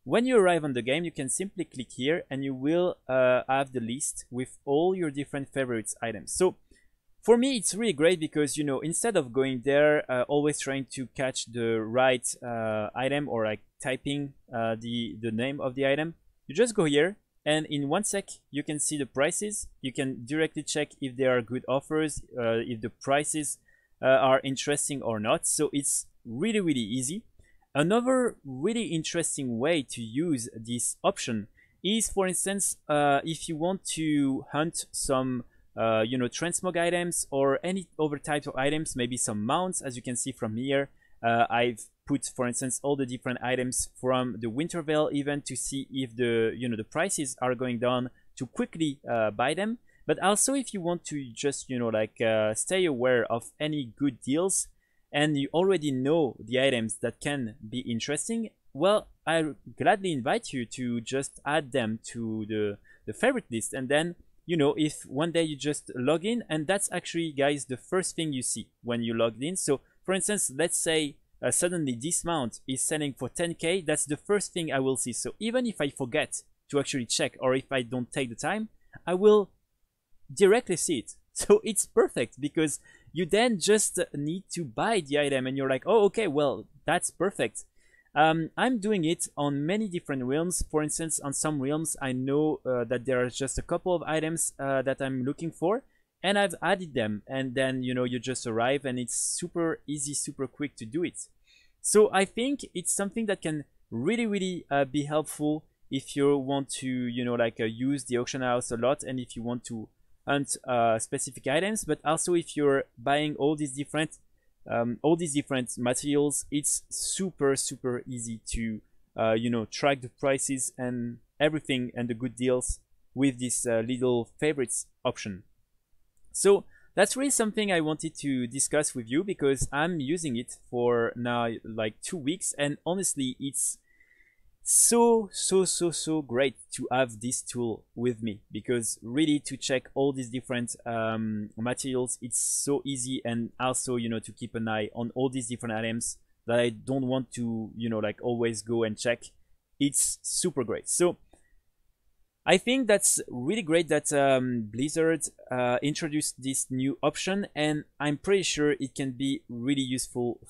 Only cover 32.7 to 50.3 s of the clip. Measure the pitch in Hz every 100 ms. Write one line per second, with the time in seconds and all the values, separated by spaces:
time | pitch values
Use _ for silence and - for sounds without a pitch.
32.7 | - - 147 143 139 165 156 - 156 170
33.7 | 190 - 160 160 147 139 135 - 143 165
34.7 | - - - - 131 131 123 - _ _
35.7 | - 113 110 113 127 120 - 165 - 185
36.7 | 170 170 175 175 - - 139 139 139 175
37.7 | 190 180 - 156 147 - 147 139 131 139
38.7 | 151 156 131 123 117 - 104 110 160 185
39.7 | 175 139 120 131 120 135 - 113 110 135
40.7 | 139 139 _ _ - 117 117 - 117 123
41.7 | 110 - _ - 139 - - 123 117 131
42.7 | - 143 139 127 123 131 120 120 127 127
43.7 | - - - 127 127 123 113 113 117 170
44.7 | 175 151 151 151 143 139 147 - 131 -
45.7 | 139 - 135 131 113 120 117 113 104 123
46.7 | 110 107 151 190 - 139 - 127 123 127
47.7 | 120 120 127 123 - - - 131 - 240
48.7 | 165 156 135 - 117 107 104 127 160 214
49.7 | 240 _ _ - 156 190